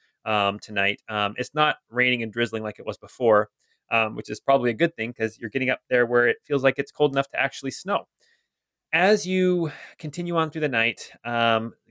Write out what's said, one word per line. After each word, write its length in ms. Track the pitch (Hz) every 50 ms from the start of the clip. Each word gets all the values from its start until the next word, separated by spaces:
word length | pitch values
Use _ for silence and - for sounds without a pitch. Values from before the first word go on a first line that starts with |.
| _ _ _ _ -
um, 340 | 110 107 104 101 101 101 104
tonight. 420 | - - 107 101 98 98 101 - _ -
Um, 240 | 110 104 104 101 107
it's 180 | - 123 - -
not 220 | 147 151 151 - - _ _
raining 320 | 113 120 123 127 123 120
and 100 | 117 110
drizzling 300 | 104 117 117 110 110 110
like 160 | 107 107 -
it 80 | - -
was 120 | 104 104
before, 520 | - - - - - 127 113 107 104 107 - _ _ _ _ _ _ _ -
um, 260 | 117 113 110 110 113
which 140 | 113 - -
is 100 | 113 -
probably 300 | - - 139 131 120 120
a 60 | 113
good 200 | 107 165 165 -
thing 180 | - 110 120 123
'cause 260 | - 113 110 - -
you're 100 | 120 107
getting 220 | - 131 131 127
up 100 | 127 - _ -
there 160 | 127 123 123
where 220 | 117 123 120 120
it 100 | 120 113 - _
feels 200 | - 143 139 127
like 140 | 135 131
it's 140 | - 139 -
cold 200 | - - 147 139 135
enough 160 | 135 135 -
to 80 | - -
actually 320 | 131 135 - - 139 135
snow. 360 | - - - 190 202 135 - _ _ _ _ _ _ _ _ _ _ _ _ _ _ _ _ _ -
As 320 | 165 180 202 214 202 160
you 460 | 180 185 185 185 180 180 175 170 151 - - - - -
continue 380 | - - 151 - 175 175 175 170
on 160 | 165 160 151
through 100 | 147 165
the 60 | 151
night, 440 | 143 127 113 113 117 107 - - - - - -
um, 500 | 120 120 117 117 117 113 110 113 113 - _ _ _